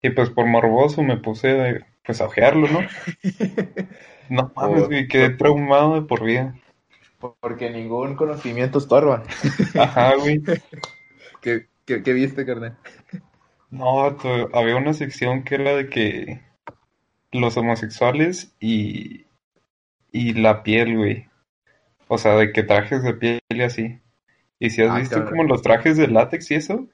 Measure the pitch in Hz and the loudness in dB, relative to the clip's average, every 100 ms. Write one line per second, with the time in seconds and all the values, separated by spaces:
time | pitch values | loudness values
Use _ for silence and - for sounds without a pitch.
0 | 131 120 123 123 117 117 113 113 147 147 | 0 0 0 2 2 4 4 2 2 2
1 | 143 113 110 110 135 135 127 117 - _ | 0 -2 -4 -4 0 0 0 -4 -10 _
2 | - 117 101 - 120 151 151 160 190 - | -10 -4 -2 4 4 4 2 0 -2 -10
3 | - - 190 - 190 - 190 - 190 - | -14 -8 -8 -4 -6 -4 -8 -8 -12 -14
4 | - - _ 127 131 - 135 170 143 143 | -20 -20 _ -2 -2 -4 0 2 2 -2
5 | 131 135 131 127 135 147 143 139 151 160 | 0 2 2 4 2 2 4 4 4 2
6 | 151 117 110 120 131 127 _ _ _ _ | -2 -2 0 -2 -2 -10 _ _ _ _
7 | _ _ 123 _ 120 117 120 117 113 120 | _ _ -18 _ -10 -8 -8 -8 -8 -6
8 | 135 139 156 147 123 120 127 143 135 127 | -6 -4 -4 -4 -8 -4 0 -2 4 4
9 | 147 120 - - 143 139 202 - 123 127 | 4 0 -4 -4 -4 0 -2 2 2 4
10 | 123 135 147 151 151 170 _ 147 - - | 4 4 2 0 0 -4 _ -16 -16 -16
11 | _ _ - - 120 113 - _ - 120 | _ _ -20 -10 -4 -4 -6 _ -6 -4
12 | 95 127 135 135 127 117 117 117 - - | 0 0 0 -2 -6 -6 -8 -14 -20 -20
13 | _ 185 _ _ _ _ _ 131 127 135 | _ -20 _ _ _ _ _ -4 0 2
14 | 139 143 131 123 117 120 117 123 143 151 | 2 0 -2 -2 0 0 2 2 0 -2
15 | 143 - 123 131 131 139 139 143 139 127 | -4 -4 -2 -2 -2 -2 0 0 -2 -2
16 | 107 - - 131 _ _ - - _ _ | -2 -2 -10 -14 _ _ -20 -20 _ _
17 | _ _ _ 127 120 113 117 113 110 - | _ _ _ -2 0 0 -2 -2 -4 0
18 | 123 143 165 185 - _ 110 110 104 - | 0 2 0 -2 -12 _ -2 -2 -2 -6
19 | - - _ _ _ _ _ _ _ _ | -12 -18 _ _ _ _ _ _ _ _
20 | _ 123 120 113 110 107 107 110 113 113 | _ -4 -2 2 2 2 2 2 2 0
21 | 104 107 - _ _ _ _ _ _ _ | 0 -2 -10 _ _ _ _ _ _ _
22 | _ 135 107 107 107 110 107 101 101 135 | _ 0 4 4 4 2 2 2 2 -2
23 | 127 113 117 117 _ 117 120 113 113 120 | -2 -2 -2 -2 _ -4 -4 -4 -8 -10
24 | _ _ _ _ _ _ 117 113 113 117 | _ _ _ _ _ _ -4 2 2 2
25 | 127 110 107 160 156 123 - 113 160 156 | -2 -4 -2 -2 0 0 4 2 4 2
26 | 147 113 123 165 - 147 151 208 262 | 4 4 2 -2 -4 -4 -2 -6 -8